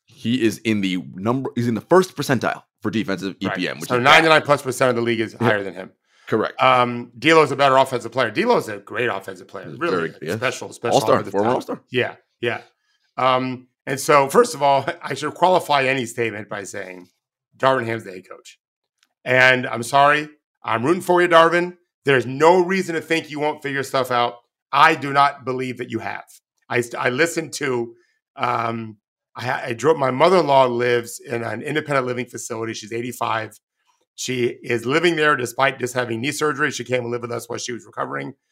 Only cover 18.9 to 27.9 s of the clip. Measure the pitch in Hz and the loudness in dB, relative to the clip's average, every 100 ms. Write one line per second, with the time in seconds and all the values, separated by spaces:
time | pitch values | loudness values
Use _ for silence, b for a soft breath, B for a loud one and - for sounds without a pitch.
18.9 | _ _ _ - 127 127 127 123 117 120 | _ _ _ 2 6 6 6 0 -6 0
19.9 | 139 143 147 151 _ _ _ - 113 127 | 4 6 4 -2 _ _ _ -4 -2 0
20.9 | 185 175 175 180 165 165 175 180 180 _ | 0 2 2 6 6 6 4 -2 -6 _
21.9 | _ 139 135 117 135 160 185 175 190 180 | _ 0 2 0 4 6 6 4 0 -2
22.9 | 165 156 165 139 147 147 151 143 139 131 | -6 -2 -2 -4 -4 -4 -4 -6 -6 -2
23.9 | 139 120 123 120 - _ _ _ 139 156 | -2 0 0 0 -4 _ _ _ 4 4
24.9 | 156 143 139 143 139 127 127 127 120 123 | 4 0 2 2 0 -6 -6 -6 -8 -8
25.9 | 110 101 101 - - _ _ - 123 120 | -8 -8 -10 -14 -20 _ _ -4 -4 -4
26.9 | - 135 127 165 165 151 - 143 123 117 | -4 -2 0 0 -2 -8 -6 -4 -4 -6